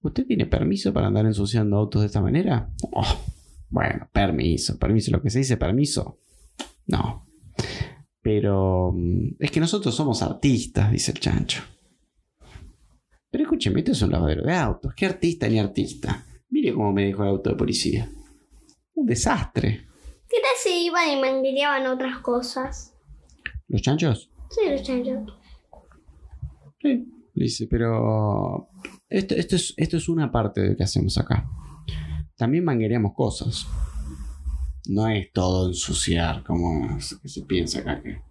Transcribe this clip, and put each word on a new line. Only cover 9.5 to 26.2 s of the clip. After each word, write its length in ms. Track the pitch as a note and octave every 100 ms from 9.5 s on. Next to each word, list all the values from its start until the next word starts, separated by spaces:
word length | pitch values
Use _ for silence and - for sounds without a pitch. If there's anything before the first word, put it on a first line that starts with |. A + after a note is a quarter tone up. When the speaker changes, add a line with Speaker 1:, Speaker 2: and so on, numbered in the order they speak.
Speaker 1:
que 80 | D#3+
nosotros 340 | D#3+ G#3 C#3
somos 280 | A2 D3+ -
artistas", 680 | - - C#3+ A#2+ - - G2+
dice 200 | G#2 -
el 80 | -
chancho. 440 | - - - - - - _ _ _ _ _ _ - - - _ _ _ _ _ _
"Pero 140 | -
escúcheme, 360 | D4+ D#4+ - F#2+
esto 120 | -
es 100 | -
un 100 | -
lavadero 320 | - D#2+ D#2
de 100 | C3+
autos. 400 | F3+ B2+ F#2+ C3+ -
¿Qué 100 | F#3+
artista 440 | F3+ E3+ E3 A2
ni 100 | A2
artista? 640 | G2 - - - - - - - _
Mire 240 | C#4 A3+
cómo 200 | A2+ G#2
me 120 | G2 G2
dejó 180 | G2
el 60 | G2+
auto 200 | G2 -
de 60 | -
policía. 520 | - - - - A2+ - - - _ - _ _ _
Un 120 | - C4
desastre". 800 | A2+ A3 A3+ - A2 A2+ G#2+ - - - - _
Speaker 2:
¿Qué 80 | A#4+
tal 140 | C5 B4
si 220 | A4+ F4 E4+
iban 240 | E4+ E4
y 120 | C#4
manguereaban 680 | C4 C4 C4+ C4+ C#4+ C#4 C4
otras 320 | B3+ C4 B3+
cosas? 720 | - A#3+ B3 C4 C4+ - - _ _ - _ - - - _
Speaker 1:
¿Los 140 | G#2+
chanchos? 500 | B2+ D3+ E3 G#2+ - - -
Speaker 2:
Sí, 200 | A#4 G4
los 120 | C#4
chanchos. 500 | - B3+ - - - - _ - _ - - - _ -